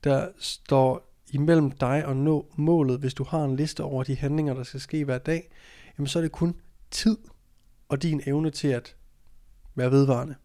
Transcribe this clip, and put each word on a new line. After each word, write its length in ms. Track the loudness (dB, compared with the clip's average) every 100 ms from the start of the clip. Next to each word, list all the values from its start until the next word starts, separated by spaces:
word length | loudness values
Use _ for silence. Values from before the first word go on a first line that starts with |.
der 240 | 2 0 0 -8
står 760 | -10 -10 0 4 4 2 -8 _ -8
imellem 380 | -2 4 4 4
dig 360 | 0 0 0 -2
og 100 | -2
nå 360 | 0 0 -2 -2
målet, 420 | 2 4 2 0
hvis 160 | -2
du 100 | -6
har 200 | -4 -2
en 120 | -2 -2
liste 260 | -4 -4
over 200 | -6 -4
de 140 | -4 -2
handlinger, 380 | -2 0 -2
der 80 | -4
skal 180 | -8 -12
ske 240 | -6 -4
hver 140 | -2 -4
dag, 320 | -2 -4 -6 -20 -20 -20 -20 -6
jamen 80 | -2
så 120 | 0
er 40 |
det 100 | -2
kun 280 | -2 -2 -2 -16 -20 -12
tid 260 | 0 0 0 -6 -20 _ _ _ _ _
og 140 | -2
din 200 | 0 -2 0
evne 240 | 0 0
til 180 | -2 -2
at 280 | -2 -6 -20 -20 _ -20 -20 -20 -20 -14
være 160 | -2 4
vedvarende. 440 | 6 6 2 -2 -10